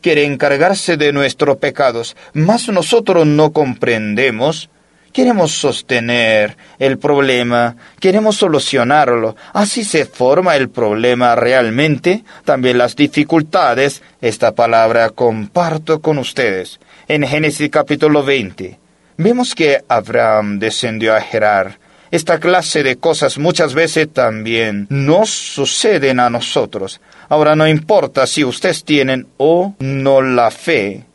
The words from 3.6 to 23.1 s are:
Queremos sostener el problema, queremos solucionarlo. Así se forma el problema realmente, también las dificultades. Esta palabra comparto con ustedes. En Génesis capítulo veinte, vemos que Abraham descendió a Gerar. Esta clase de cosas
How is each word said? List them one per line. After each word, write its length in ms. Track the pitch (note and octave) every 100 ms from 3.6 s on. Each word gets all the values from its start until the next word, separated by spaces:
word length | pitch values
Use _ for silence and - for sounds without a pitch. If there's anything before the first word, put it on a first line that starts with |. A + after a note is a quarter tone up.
| C3+ A#2 B2 A2+ G#2+ G#2 C3+ A2 C#3 D#3+ - _ _ _ _
Queremos 400 | - B3 A3 D#3+
sostener 1040 | - C#3+ A#2+ - B2 A#2 A#2+ A2+ G#2+ G#2 - - -
el 180 | C3+ C3
problema, 800 | C#3+ C#3+ C#3 B2 A#2+ A#2+ A#2+ A#2 - _
queremos 380 | F#3+ G3+ G#3+ G#3
solucionarlo. 1000 | F#3+ D3 - C3+ A#2+ D3 C3 A#2+ A2+ - -
Así 320 | - G#3 B3
se 220 | G#3 D#3+ C3
forma 500 | - B2+ C#3+ F#3 D3
el 140 | B2+
problema 680 | - A2 G#2+ A#2+ B2 B2 A#2
realmente, 880 | A#2 C3 A#2 A#2 D#3 C#3+ F3 G#3 - - -
también 320 | C3+ B2+ B2
las 180 | B2 -
dificultades. 1040 | C#3+ D3+ C#3+ E3 D#3 F#3+ D3 A#2+ C#3 - - _
Esta 320 | A#2+ A2 A#2
palabra 560 | G#2+ A#2 A2+ A2+ A#2 A2+
comparto 920 | - B2 A2+ G#2 F3 E3+ D#3 D#3 D#3
con 180 | D#3 D3
ustedes. 640 | A#2+ - A#2+ F#2+ F2+ - _ - -
En 180 | D3+ C3+
Génesis 420 | D3+ D3+ C#3 D3
capítulo 540 | D#3 C#3+ C#3+ D3+ D3
veinte, 560 | C#3 C#3 G2 - F#2 - _ _ _ -
vemos 360 | F3+ B3 B3
que 280 | - D#3 C#3 -
Abraham 680 | A#2+ G2+ A#2 A#2 G#2+ G#2 G2+
descendió 540 | A2 - A#2+ A2 A2
a 60 | A2
Gerar. 580 | - A2+ G#2+ G2+ F#2+ - _ _ _
Esta 300 | E3+ D#3+ E3
clase 420 | F3+ F3+ D#3 D#3+
de 140 | C3+ B2+
cosas 420 | E3